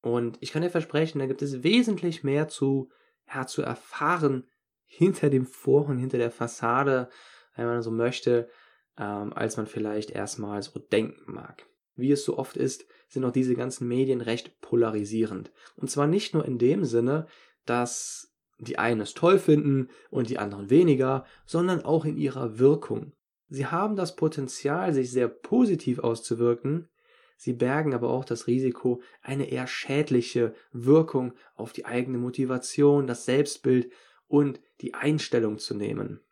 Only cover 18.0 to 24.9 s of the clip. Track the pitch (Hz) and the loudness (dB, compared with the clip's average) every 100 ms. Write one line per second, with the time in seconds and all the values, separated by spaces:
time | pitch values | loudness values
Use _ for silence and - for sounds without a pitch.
18 | - - - _ _ _ 110 - 113 113 | -10 -14 -18 _ _ _ -10 -2 0 0
19 | 101 - 170 190 - 151 147 139 127 - | -4 0 4 4 6 4 4 0 0 -10
20 | _ - 117 120 104 101 98 139 175 131 | _ -4 -4 -4 -6 -8 4 6 6 4
21 | 131 135 - - _ 165 180 175 - 156 | 2 0 -4 -20 _ 0 0 0 2 0
22 | 156 151 147 131 123 110 131 151 - 113 | 0 -2 -4 -4 -8 4 6 6 0 -8
23 | - _ _ _ _ 135 135 170 214 202 | -8 _ _ _ _ -8 -4 -2 0 0
24 | 170 - 156 151 131 - 139 151 185 | -4 0 -2 -2 -8 -4 -2 0 0